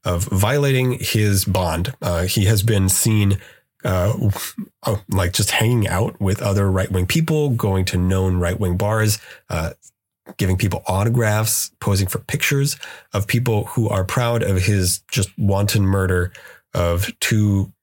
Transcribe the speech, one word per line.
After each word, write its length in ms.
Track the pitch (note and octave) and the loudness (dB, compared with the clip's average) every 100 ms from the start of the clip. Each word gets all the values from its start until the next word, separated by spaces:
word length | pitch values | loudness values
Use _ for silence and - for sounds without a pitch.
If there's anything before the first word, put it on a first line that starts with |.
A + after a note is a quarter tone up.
of 200 | - F2 | -2 -4
violating 720 | F#2+ F#2+ G#2+ C#3+ C#3+ C3 B2+ B2 | -2 0 2 2 2 2 0 -2
his 460 | - A2 G#2+ G2 | -2 0 2 2
bond. 500 | G2 F#2+ F2 D#2+ F2+ - | 0 0 0 -2 -4 -4
Uh, 220 | F2+ E2+ | -4 -2
he 220 | F2+ - G2 | 0 2 2
has 180 | G#2+ | 2
been 240 | G#2+ G#2 F#2+ | 2 2 2
seen, 500 | F#2 A2+ G#2+ G2+ F#2+ - - _ _ | 2 2 2 2 0 -4 -20 _ _
uh, 460 | - F#2 F#2 - G#2 F#2+ - - G3+ _ | -4 0 0 0 -2 -2 -6 -12 -14 _
uh, 140 | - G#2 - | -4 -4 -2
like, 240 | G2+ F2 | -2 0
just 200 | - G#2 | 0 -2
hanging 340 | - A2+ B2 G#2 | 0 2 2 0
out 340 | F2+ A2 - | 0 -2 -2
with 220 | G2 F#2 | -2 0
other 280 | G#2 G2+ G2 | 0 2 2
right-wing 360 | F#2 F#2 F#2+ F#2 | 0 0 -2 0
people, 440 | E3 D#3+ D#3 D3 | 0 0 0 0
going 340 | A#2 G#2 F#2+ F#2 | 0 0 0 0
to 100 | F#2 | 0
known 420 | F2+ F#2+ F#2+ F2+ | 2 2 2 0
right-wing 380 | F2 F2+ F#2 F2+ | 0 0 -2 0
bars, 420 | G2+ A2 G#2+ - - - _ | 0 2 0 -2 -8 -20 _
uh, 220 | E2 D#2 - - _ _ _ - - | -4 -4 -8 -20 _ _ _ -20 -4
giving 200 | F#2+ F#2 | 0 0
people 260 | G2 - - | 0 -2 -4
autographs, 840 | F#2+ G#2+ A#2+ A2 G#2+ A2 - - _ | 0 0 2 2 2 0 -2 -6 _
posing 280 | - F#2+ F#2+ | -2 0 0
for 100 | - | -4
pictures 580 | - D3+ - C#3 C#3 - - - - | -6 -4 0 0 0 -4 -12 -18 -6
of 140 | G#2 G#2 | -4 0
people 400 | B2 B2 G#2+ G2+ | 0 2 0 -2
who 220 | - A2 | -2 0
are 160 | G2+ | 0
proud 380 | F#2 - A#2+ A#2 | 0 0 0 0
of 200 | G2+ F#2+ | 0 0
his 360 | F#2 G2+ F2+ - _ | 2 2 0 -2 _
just 180 | - - - | -4 -4 -2
wanton 460 | G2+ G2 G2+ A2 G2 | 0 0 0 2 2
murder 460 | G2 F#2+ F#2 F2+ - - - _ | 2 2 0 -2 -6 -20 -20 _
of 380 | F2+ F2 E2+ F#2+ - | -2 0 0 -4 -6
two 520 | - A2 G#2 G2 G2 - | -2 2 2 2 -2 -8